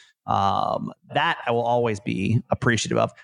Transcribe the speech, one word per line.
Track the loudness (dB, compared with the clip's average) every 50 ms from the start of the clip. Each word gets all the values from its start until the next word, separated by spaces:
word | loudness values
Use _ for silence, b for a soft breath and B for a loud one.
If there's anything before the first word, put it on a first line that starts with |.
| B B B _ _
um, | 0 0 2 2 2 2 0 0 -2 -2 -4 -6 -8 -12 -14 _ -6 -2
that | 0 0 0 -2 -2 -2
I | -2
will | -2 0 0
always | 0 0 2 2 0 -2 -2
be | -4 -4 -4 -2 0 0 0 0 0 -2
appreciative | -4 0 2 2 2 2 0 -2 0 0
of. | 0 0 B B